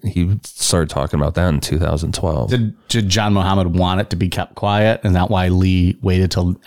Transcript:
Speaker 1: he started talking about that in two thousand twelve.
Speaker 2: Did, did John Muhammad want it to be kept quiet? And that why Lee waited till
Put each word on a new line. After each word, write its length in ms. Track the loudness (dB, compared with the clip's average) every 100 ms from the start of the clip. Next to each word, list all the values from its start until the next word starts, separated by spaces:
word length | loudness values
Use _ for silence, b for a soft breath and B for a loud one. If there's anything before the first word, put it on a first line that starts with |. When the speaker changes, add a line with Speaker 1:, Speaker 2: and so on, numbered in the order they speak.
Speaker 1:
he 340 | -4 -2 0 -2
started 440 | -6 -6 -2 0 0
talking 300 | -2 -4 -2
about 160 | -2
that 140 | 0 0
in 120 | 0
two 180 | -2 -2
thousand 360 | 0 -2 -4
twelve. 360 | -4 -2 -2 -2
Speaker 2:
Did, 260 | 0 -2 -4 -4
did 200 | -2 0
John 240 | 0 2
Muhammad 400 | 2 2 2 0
want 260 | 0 0 0
it 100 | -2
to 60 | -2
be 120 | -2
kept 260 | -4 -8
quiet? 460 | -4 -2 2 2 2
And 140 | 2 2
that 140 | 2
why 180 | 2 2
Lee 480 | 2 4 4 2 0
waited 280 | 0 2 2
till 300 | 0 -2 -2